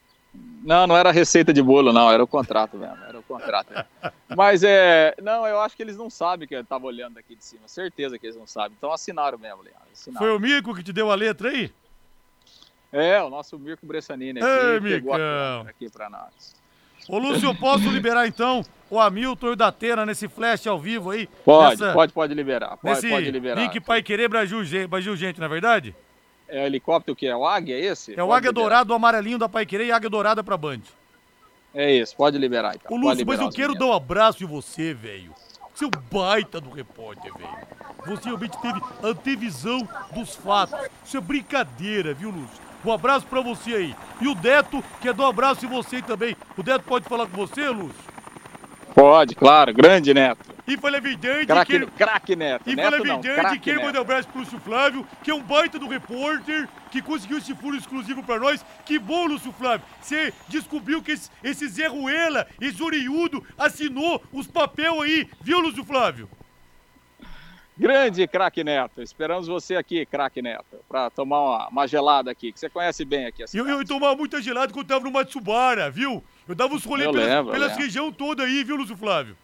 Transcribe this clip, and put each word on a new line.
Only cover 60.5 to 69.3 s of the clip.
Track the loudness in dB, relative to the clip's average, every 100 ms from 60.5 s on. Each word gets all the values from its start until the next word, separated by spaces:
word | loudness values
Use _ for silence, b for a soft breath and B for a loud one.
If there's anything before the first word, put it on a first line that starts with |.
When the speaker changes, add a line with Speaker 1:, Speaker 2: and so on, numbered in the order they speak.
| -10 -8 -10 -4 -6
Speaker 2:
que | -4
esse, | -8 -8 b
esse | -8 -8 -8
Zé | -4 -4
Ruela, | -4 -4 -2 0 -2 -4 b
esse | -10 -6
oriundo, | -4 -4 -4 -4 -4 -6 b b
assinou | -4 -2 -6 -4 -4 -4 -6
os | -12 -6
papel | -2 -2 0 -2 -2
aí, | 0 -2 -2 -10
viu, | -2 0
Lúcio | 0 -4
Flávio? | -4 0 0 -2 -14 -20 -20 _ _ _ _ _ _ _ b b b b b -2
Speaker 1:
Grande | 2 4 2 0 -2
craque | 0 0 -2
Neto. | -2 -2 -4 -8
Esperamos | -18 -10 -6